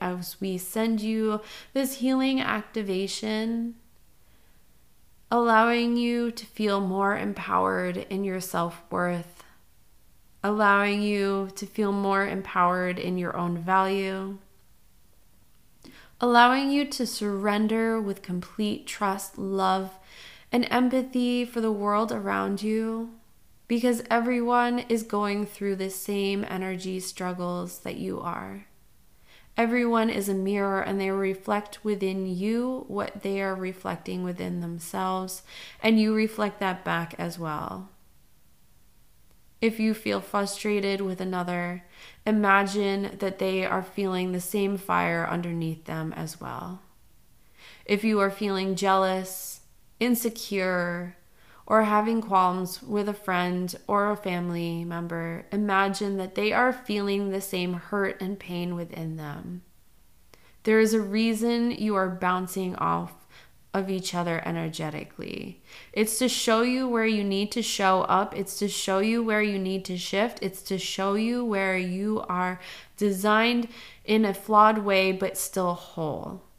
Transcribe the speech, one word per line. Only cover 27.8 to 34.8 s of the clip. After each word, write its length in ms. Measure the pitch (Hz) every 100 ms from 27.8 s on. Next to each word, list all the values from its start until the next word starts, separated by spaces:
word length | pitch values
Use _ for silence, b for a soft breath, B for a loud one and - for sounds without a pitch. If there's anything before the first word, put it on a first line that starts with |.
| - -
you 200 | 190 -
are. 440 | 175 170 190 202 208 - - - - b b b b -
Everyone 520 | 233 240 240 233 220
is 200 | - 196
a 40 |
mirror, 460 | 190 190 202 196 190
and 220 | - 196
they 100 | 190
reflect 720 | 196 190 190 - 208 208 -
within 500 | 214 196 190 190 190
you 520 | 180 202 233 247 262 -
what 360 | 202 - 202
they 180 | 196 196
are 120 | 196
reflecting 720 | 190 185 185 190 175 185 180
within 380 | 180 180 180 175
themselves, 840 | 170 170